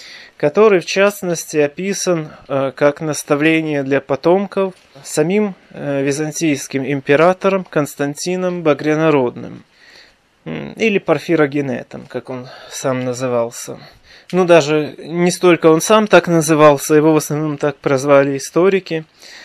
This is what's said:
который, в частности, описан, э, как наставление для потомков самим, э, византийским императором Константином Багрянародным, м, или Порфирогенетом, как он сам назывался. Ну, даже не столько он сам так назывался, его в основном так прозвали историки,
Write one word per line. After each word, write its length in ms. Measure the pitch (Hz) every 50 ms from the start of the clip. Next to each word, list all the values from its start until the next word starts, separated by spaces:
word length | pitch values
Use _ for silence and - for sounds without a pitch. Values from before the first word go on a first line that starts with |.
| - - - - - - _
который, 440 | - - 147 - 196 214 220 202 175
в 60 | 156
частности, 680 | - - 196 196 202 196 - - 180 170 - - - -
описан, 760 | 151 147 143 - - 185 196 190 - - 185 175 165 156 156 - - - -
э, 240 | 139 135 135 135 -
как 260 | - 147 147 143 -
наставление 840 | 156 156 143 - - - 151 143 151 160 160 160 160 156 151 143 139
для 160 | 135 139 139
потомков 760 | - - 143 - - 170 175 196 202 185 - 196 196 190 180 _ _ _ - 139 139
самим, 500 | - - 156 151 170 190 214 214 202 175 - _ _
э, 320 | - 139 143 143 143 139
византийским 840 | 139 143 135 143 156 156 147 - 170 156 143 127 - - - 135 131
императором 800 | 120 143 139 135 - 143 143 160 180 185 185 - 190 196 190 175
Константином 1000 | - - 156 143 - - - 143 143 147 - - 180 180 185 185 180 180 175
Багрянародным, 1000 | 165 156 143 139 - 202 156 151 160 160 147 139 127 117 - 120 117 - 120 120 - _ _ _ _ - - - - _ _ _ _ _ _ _ -
м, 280 | 160 160 156 147 139
или 260 | - - 220 220 202 185
Порфирогенетом, 1080 | - - 160 139 - - 170 156 151 139 135 147 139 135 120 120 - - - 131 123 -
как 200 | - 123 - -
он 200 | 131 127 123 127 - - - -
сам 340 | - - - 139 127 127 127
назывался. 760 | 127 123 120 131 127 123 120 117 117 - - - - 131 - - - - _ _ _ - - _ -
Ну, 120 | - 180 185
даже 520 | 170 175 165 139 147 156 151 151 131 - -
не 320 | - 143 165 175 175 180
столько 380 | 175 - - 180 175 156 - 160
он 120 | 160 165
сам 280 | - - 220 220 214 202
так 180 | - 175 170
назывался, 680 | 175 170 165 151 151 160 147 151 151 143 135 - - 156
его 180 | 151 147 160
в 40 | 156
основном 400 | 151 - - 151 147 156 156 147
так 200 | 139 - 147 139
прозвали 600 | _ - 156 139 131 135 147 143 139 139 139 139
историки, 680 | 135 - - - 160 175 196 190 190 180 - 165 160 160 _ _ _ - - - -